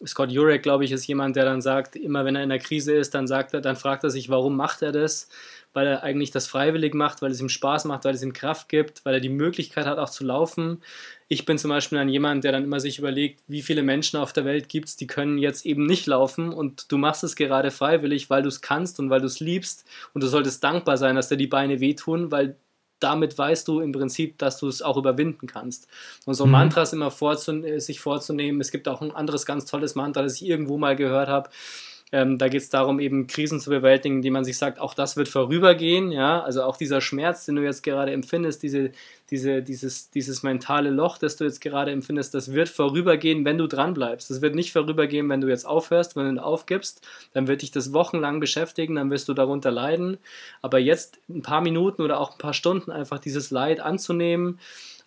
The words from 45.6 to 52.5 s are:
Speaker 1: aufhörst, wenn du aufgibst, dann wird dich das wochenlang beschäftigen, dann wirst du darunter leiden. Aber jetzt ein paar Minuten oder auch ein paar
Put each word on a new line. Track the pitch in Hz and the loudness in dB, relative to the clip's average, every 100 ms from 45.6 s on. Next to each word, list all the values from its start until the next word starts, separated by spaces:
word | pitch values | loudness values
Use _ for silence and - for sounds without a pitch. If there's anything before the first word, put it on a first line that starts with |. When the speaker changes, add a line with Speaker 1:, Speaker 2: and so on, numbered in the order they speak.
| - | 0
Speaker 1:
aufhörst, | 156 160 170 170 147 | 0 2 2 2 -2
wenn | 139 127 | -2 -2
du | |
aufgibst, | - 160 - 185 - - - - - | -2 -2 -2 -4 -4 -14 -18 -20 -8
dann | 135 131 | -2 0
wird | 139 | 0
dich | 143 | -2
das | 143 131 | -6 0
wochenlang | 147 170 170 147 151 | 2 2 0 -2 -2
beschäftigen, | 143 151 165 - 160 151 | -2 -2 -4 -4 -4 -2
dann | 139 | 0
wirst | 139 139 | -2 0
du | |
darunter | 139 131 143 135 | 2 2 2 0
leiden. | 120 139 165 180 190 - - - - | 0 0 0 -2 -6 -10 -20 -20 -12
Aber | 127 131 | 0 4
jetzt | 127 165 - - - | 4 4 0 -12 -14
ein | 170 | -10
paar | 127 156 | -2 0
Minuten | 170 165 190 190 | 2 2 2 0
oder | 151 143 | 0 0
auch | 143 | -2
ein | - | -6
paar | 151 | -6